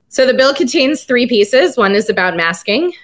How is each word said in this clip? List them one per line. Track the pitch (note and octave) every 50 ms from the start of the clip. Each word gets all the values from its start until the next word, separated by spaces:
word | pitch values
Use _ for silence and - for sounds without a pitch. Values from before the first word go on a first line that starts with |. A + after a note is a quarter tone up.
| _ -
So | - - C4 B3+
the | B3
bill | G#3 C4 C4+ C#4
contains | - F4 B3 - E4 C4 C4 D#4 - -
three | - B3+ A#3+ B3
pieces. | G#3+ B3 G#3 G3+ - - B3+ E4+ F4+ -
One | - G#3+ G3 G3+
is | G3+ G#3+ -
about | - - F#3 F#3 E3+
masking. | E3+ E3 E3+ E3+ - - - G3+ B3+ E4+ F4+ F4 -